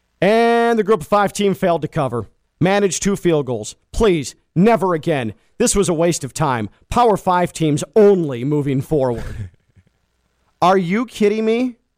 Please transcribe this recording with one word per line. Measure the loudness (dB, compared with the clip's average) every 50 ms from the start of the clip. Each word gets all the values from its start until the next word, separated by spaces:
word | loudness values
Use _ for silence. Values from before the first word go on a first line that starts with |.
| _ _ _ -2
"And | 0 2 2 2 2 2 2 2 2 2 0 0
the | 2
group | 0 0 0
of | 0
five | 0 0 0 0 0
team | -2 -2 -2 -2 0
failed | 0 0 0 0 -2
to | -4 -6
cover. | -4 -4 -4 -4 -4 -6 -8 -10 _ _ _ _ _ -2
Managed | 0 0 2 2 0 0 -2 -2
two | -2 -2 -2
field | 0 0 0 0 0 0
goals. | -4 -6 -8 -10 -12 -16 _ _ _
Please, | -4 0 2 2 2 0 -4 -8 -14 _ _ _ 0
never | 2 4 4 4 2 2 0 -2
again. | -2 -2 -2 -2 -2 -4 -6 -10 _ _ _ _ -2
This | -2 0 2
was | 0 0 0
a | 0
waste | 0 0 0 0 -2 -6
of | -8 -6
time. | -4 -2 -2 -2 -2 -4 -6 _ _ _ -4
Power | 0 2 2 2 2
Five | 0 0 0 0 0 0 -2
teams | -4 -2 -2 0 0 -2 -2 0 4
only | 6 6 6 6 4 0 -2 -4 -6 -4
moving | -2 -2 -2 0 -2 -2 -2
forward." | -2 -2 0 0 0 0 -2 -4 -8 -10 -10 -12 -12 -14 _ _ _ _ _ _ _ _ _ _ _
<laughs> | _ _ _ _ _ _ _ _ _ _ -2
Are | 0 2 2 2
you | 0 0 -2 -2 -4
kidding | -4 -2 0 0 0 0 0 0
me? | 0 0 0 -2 -4 -6 _ _ _ _